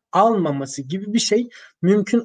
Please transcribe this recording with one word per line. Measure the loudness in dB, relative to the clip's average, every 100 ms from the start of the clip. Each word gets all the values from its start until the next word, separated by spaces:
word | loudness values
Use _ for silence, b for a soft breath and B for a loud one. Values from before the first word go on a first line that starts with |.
| _
almaması | 2 2 2 0 -2 -6 -10
gibi | -8 -8 -4
bir | -2
şey | 0 0 -2 B B _
mümkün | 2 2 2 -2